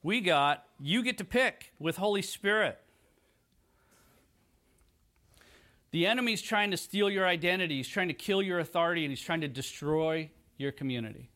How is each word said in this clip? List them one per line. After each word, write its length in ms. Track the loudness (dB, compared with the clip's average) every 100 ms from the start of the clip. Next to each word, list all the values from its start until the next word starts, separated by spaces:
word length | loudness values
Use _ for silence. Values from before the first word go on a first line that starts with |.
we 180 | 0 0
got, 460 | 4 4 4 2 -4 _
you 220 | -2 0
get 160 | 0 -4
to 60 |
pick 480 | -2 2 2 -2 -20 _
with 180 | -4 -2
Holy 260 | 0 0
Spirit. 560 | -4 -4 0 2 0 -4 _ _ _ _ _ _ _ _ _ _ _ _ _ _ _ _ _ _ _ _ _ _ _ _ _ _ -20 -20 _ _ _
The 160 | 2 2
enemy's 340 | 4 2 -2
trying 300 | 0 2 2
to 80 | 0
steal 320 | -2 0 2
your 160 | 4 2
identity. 500 | 2 2 0 0 -2
He's 120 | -2
trying 200 | -2 -2
to 60 |
kill 260 | -4 0 0
your 180 | 2 0
authority, 460 | 0 2 2 2
and 80 | -2
he's 80 | -6
trying 220 | -4 -2
to 60 | -2
destroy 840 | -6 -10 -6 -2 0 2 -2 -4 -14 _ _
your 160 | -6
community. 560 | -4 -4 -4 -6 -12 -18